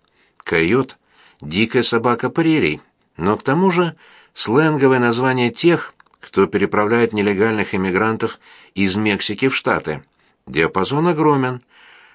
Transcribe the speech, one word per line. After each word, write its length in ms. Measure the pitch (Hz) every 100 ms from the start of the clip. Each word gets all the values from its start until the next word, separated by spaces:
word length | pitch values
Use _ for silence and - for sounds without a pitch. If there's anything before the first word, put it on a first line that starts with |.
| _ _ _ _
Койот — 520 | - 85 82 120 135 - _ _ _ _
дикая 420 | 73 85 117 131
собака 480 | 113 117 123 120 127
прерий, 500 | 143 165 156 85 76 - _ _ -
но 200 | 87 107
к 60 |
тому 280 | - 151 190
же 240 | 170 175 - - - _
сленговое 640 | - - 123 156 151 135 131
название 520 | 120 117 131 127 120
тех, 440 | 117 170 160 - - _ _
кто 260 | - - 98
переправляет 680 | 101 98 101 104 117 117
нелегальных 600 | 107 101 95 113 110 95
иммигрантов 640 | 98 95 92 110 110 113 - - - -
из 220 | - 98 95
Мексики 520 | 107 98 - 101 131
в 80 | 127
Штаты. 460 | - 92 78 73 - _ _ _ -
Диапазон 640 | 76 80 95 95 139 170
огромен, 540 | 156 151 139 127 123 - _ - - -